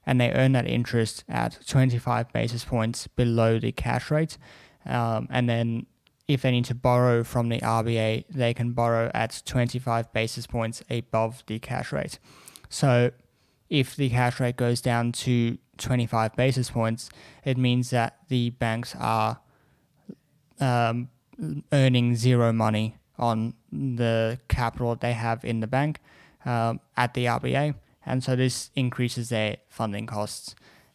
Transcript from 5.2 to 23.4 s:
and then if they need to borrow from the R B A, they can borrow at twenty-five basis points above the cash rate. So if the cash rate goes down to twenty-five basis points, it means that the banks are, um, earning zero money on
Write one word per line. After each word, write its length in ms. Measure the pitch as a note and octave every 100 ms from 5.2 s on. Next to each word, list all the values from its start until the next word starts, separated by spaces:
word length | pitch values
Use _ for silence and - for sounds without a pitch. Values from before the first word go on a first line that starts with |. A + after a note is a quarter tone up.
| A#2+
and 180 | B2+ A#2+
then 380 | A#2 A#2 A2+ - _ _ _ -
if 140 | C#3
they 100 | C3
need 140 | B2 A#2+
to 80 | B2
borrow 480 | C3 B2 B2 A#2
from 240 | A2+ B2 A#2
the 120 | A#2
R 200 | - A2+
B 160 | A2 A#2
A, 260 | A2 A2 -
they 240 | D#3 A#2+
can 180 | A#2 A#2+
borrow 380 | A#2+ A#2+ A#2 A#2
at 280 | A2 A2+ -
twenty-five 680 | - C3 A#2+ B2 B2+ A#2 A2+
basis 340 | A2 A2+ - A2+
points 380 | A#2+ A2+ A2+ -
above 540 | A#2+ - A2 A2+ A#2+ -
the 120 | A2
cash 340 | - B2 -
rate. 280 | - - - _ - - - -
So 420 | - C#3+ A#2+ B2 - _ _ _ _ -
if 280 | D3+ B2+ -
the 140 | C3+
cash 280 | A#2+ B2 B2
rate 180 | B2 B2
goes 240 | A#2+ A#2+
down 320 | B2+ A#2+ A#2+
to 460 | A#2+ - B2 A#2 A#2 _ -
twenty-five 600 | - B2+ A#2 A#2 A2 -
basis 340 | B2+ B2+ A#2+
points, 400 | A#2+ A2+ A2+ - - - -
it 120 | C#3 B2+
means 340 | B2+ B2 B2
that 280 | B2 A2+ - -
the 220 | B2+ A#2+
banks 440 | A#2+ A#2 A2+ A#2+ -
are, 420 | A#2+ A2+ A2 A#2+ _ _ _ _ _ _ - - _ _ _ -
um, 480 | C3 A#2+ A#2 A#2+ B2+ _ _ - D#3 D3 -
earning 420 | C#3+ C3 B2 A#2+ A#2+
zero 360 | A#2+ B2 A#2
money 440 | A2+ A2 G#2+ A2 - _ -
on 360 | A#2+ A2